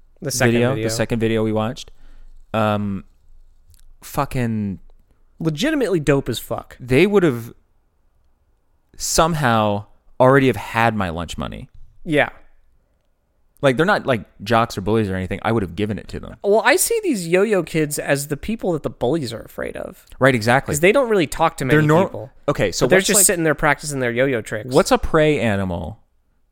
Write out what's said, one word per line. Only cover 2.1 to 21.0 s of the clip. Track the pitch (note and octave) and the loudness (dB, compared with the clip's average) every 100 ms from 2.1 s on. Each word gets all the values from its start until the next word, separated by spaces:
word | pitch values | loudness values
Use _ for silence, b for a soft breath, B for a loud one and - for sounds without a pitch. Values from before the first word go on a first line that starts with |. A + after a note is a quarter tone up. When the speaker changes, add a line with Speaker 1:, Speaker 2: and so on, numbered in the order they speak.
| - - - - | -20 -20 -20 -6
Speaker 2:
um, | A2 G#2+ G#2 G#2 G2 - _ _ - - _ _ - - - | -2 0 0 -2 -6 -10 _ _ -20 -20 _ _ -20 -20 -20
fucking | - - C3+ C3 A#2+ A2 G#2 F2+ - - _ _ _ - | -10 -6 -4 -2 -2 -2 -4 -6 -12 -20 _ _ _ -6
Speaker 1:
Legitimately | E3 D3+ C4 D#4 A#3+ F#3 | -4 -2 -2 0 0 0
dope | D3 C#3 C3 | 2 0 0
as | A2+ | -6
fuck. | - A2+ - - | -6 -10 -10 -12
Speaker 2:
they | B2 B2+ G3 | 0 4 4
would | G3+ | 4
have | F3 A#2+ A#2 - _ _ _ _ _ _ _ _ _ _ _ _ _ - | 2 0 -8 -20 _ _ _ _ _ _ _ _ _ _ _ _ _ -12
somehow | - - E3 D#3+ C3+ A2+ G#2+ G2+ G2+ _ _ - | -4 0 2 2 0 2 2 -2 -6 _ _ 2
already | B2+ C#3 C3 | 6 6 4
have | G#2+ | 0
had | - A#2 A#2 | -4 0 2
my | A2 F#2 | 2 -4
lunch | E2 E2 - | -4 -8 -8
money. | B1 G#1 - - - - | -10 -10 -16 -20 -20 -14
Speaker 1:
Yeah. | - D3 B2 - - _ _ _ _ _ _ _ _ _ _ - | -2 0 0 -4 -20 _ _ _ _ _ _ _ _ _ _ -2
Speaker 2:
Like, | C#3 B2 | 0 2
they're | E3+ | 2
not, | F#3 B2 | 2 0
like, | A#2+ D#2+ - | -2 -4 -12
jocks | G2 A2+ A#2 - | 0 2 2 -2
or | |
bullies | F#2+ A2+ G#2 | -2 0 0
or | F#2+ | -2
anything. | F#2 G2 | -6 -4
I | - | -2
would | A2+ | -2
have | F2+ | -2
given | E2+ G#2 G2+ | -4 -4 -4
it | - | -8
to | - | -12
them. | - - | -12 -6
Speaker 1:
Well, | G#3 G#3+ G#3 | 2 2 4
I | E4+ | 2
see | - A#4 | 2 -2
these | G#4 A3+ E3 | -2 -4 0
yo-yo | F3+ G#3+ G3 | 2 2 0
kids | D#3+ E3 D3+ D3 | 0 -2 -2 -4
as | - C#3 C#3+ | -2 -2 -2
the | C#3 | -8
people | - A3 G3+ | -6 -6 -4
that | D#3+ | -4
the | C3 | -4
bullies | - A#2+ E3 B2 | -4 -2 -2 -4
are | A2+ | -10
afraid | - - - - | -14 -10 -10 -8
of. | - - - - | -12 -16 -14 2
Speaker 2:
Right, | C3 | 2
exactly. | B2+ G#2+ B2+ - | 4 2 2 0
Speaker 1:
'Cause | D3 | 2
they | F3 | 4
don't | A#3+ | 4